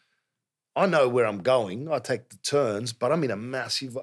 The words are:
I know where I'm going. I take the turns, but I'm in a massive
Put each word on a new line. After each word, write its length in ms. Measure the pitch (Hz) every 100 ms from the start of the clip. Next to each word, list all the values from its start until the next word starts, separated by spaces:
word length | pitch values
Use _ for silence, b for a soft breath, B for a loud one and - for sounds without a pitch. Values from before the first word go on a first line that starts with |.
| _ _ _ _ _ _ _
I 120 | - 190
know 200 | 165 127
where 180 | 123 113
I'm 160 | 101
going. 480 | 92 131 104 98 151
I 60 | 147
take 320 | - 123 -
the 60 | -
turns, 560 | - 143 127 104 117
but 180 | 117 127
I'm 100 | 160
in 60 | 139
a 60 | 101
massive 640 | 117 131 123 - 135 120